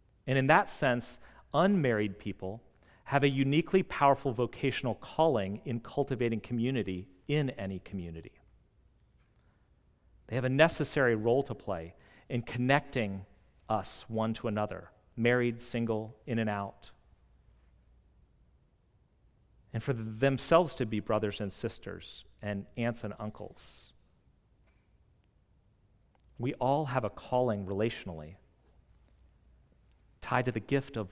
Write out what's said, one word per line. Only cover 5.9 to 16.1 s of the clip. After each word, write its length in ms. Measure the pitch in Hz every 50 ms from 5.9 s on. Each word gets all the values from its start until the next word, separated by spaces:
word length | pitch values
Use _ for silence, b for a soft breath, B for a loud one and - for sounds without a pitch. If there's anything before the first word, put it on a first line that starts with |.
| - 147 135 - 135 113 120 117 113 104
community 680 | - - 123 117 117 127 135 120 95 95 92 90 95 - - - -
in 220 | - 143 151 143 131
any 280 | - - 101 95 95 90
community. 600 | - - 104 95 87 82 82 82 - - _ _ _ _ _ _ _ _ _ _ _ _ _ _ _ _ _ _ _ _ _ _ _ _ _ _ _ _ _ _ _ _ _ _ _ _ _ - _
They 80 | - 113
have 100 | 131 123
a 40 | 131
necessary 640 | 131 143 160 175 - - 143 - - 147 131 120 113
role 280 | 107 107 117 120 139 139
to 120 | - 113
play 400 | - - 104 92 82 82 85 - b b b b b b b
in 140 | 139 117 -
connecting 840 | - - 123 123 127 139 151 147 - - 127 110 98 95 98 92 _ - _ _ _ _ _ _
us 380 | - 110 101 92 - - - -
one 260 | - 113 110 110 113 113
to 120 | - -
another, 440 | 113 104 107 104 - 90 90 - - _ _ _ _ -
married, 440 | 113 113 120 123 123 120 120 117 113
single, 560 | - - - 117 117 113 110 107 110 110